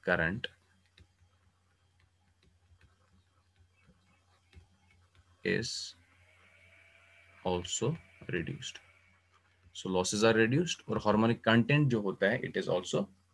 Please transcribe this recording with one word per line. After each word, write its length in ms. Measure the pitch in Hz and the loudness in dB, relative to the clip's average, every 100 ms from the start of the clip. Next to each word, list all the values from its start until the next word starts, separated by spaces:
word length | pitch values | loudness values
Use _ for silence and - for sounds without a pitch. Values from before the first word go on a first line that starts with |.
| - | 2
current 400 | 87 82 110 - _ _ _ _ _ - _ _ _ _ _ _ _ _ _ _ _ _ _ _ _ _ _ _ _ _ _ _ _ _ _ _ _ _ _ _ _ _ _ _ - - _ _ _ _ _ _ _ | 2 2 -2 -10 _ _ _ _ _ -20 _ _ _ _ _ _ _ _ _ _ _ _ _ _ _ _ _ _ _ _ _ _ _ _ _ _ _ _ _ _ _ _ _ _ -20 -20 _ _ _ _ _ _ _
is 500 | 95 92 - - - - _ _ _ _ _ _ - - - _ _ - _ - | -2 -2 -2 -10 -12 -18 _ _ _ _ _ _ -20 -20 -20 _ _ -20 _ -8
also 520 | 92 90 90 - 120 165 - - - 90 | -4 -2 -4 -4 -4 -4 -12 -18 -6 -6
reduced। 440 | 82 - - - _ _ _ _ _ _ _ _ - | -4 -8 -12 -16 _ _ _ _ _ _ _ _ -20
So 180 | - 98 92 | -12 -2 0
losses 280 | 90 104 | 0 4
are 100 | 113 110 | 4 6
reduced 440 | 113 135 170 - - | 4 2 -2 -6 -6
और 100 | 107 | -2
हार्मोनिक 380 | 107 104 113 117 | 2 2 2 2
कंटेंट 440 | 113 117 113 147 143 | 4 4 4 2 2
जो 100 | 117 | 0
होता 280 | 101 92 98 | -2 0 0
है, 100 | 120 | 0
it 140 | - 98 | -4 -6
is 60 | 95 | -2
also 360 | 90 - - 202 - _ | -4 -2 -4 -4 -10 _